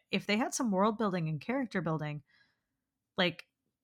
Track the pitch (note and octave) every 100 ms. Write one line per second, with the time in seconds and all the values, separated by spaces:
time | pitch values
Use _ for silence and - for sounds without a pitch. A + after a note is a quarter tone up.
0 | _ G3 - G#3 D4+ - B3 F#3 G#3 G#3+
1 | G#3+ F3+ D#3+ D3+ - C4+ C4 F#3+ E3 D#3
2 | D3+ D3 - _ _ _ _ _ _ _
3 | _ - F3 - - _ _ _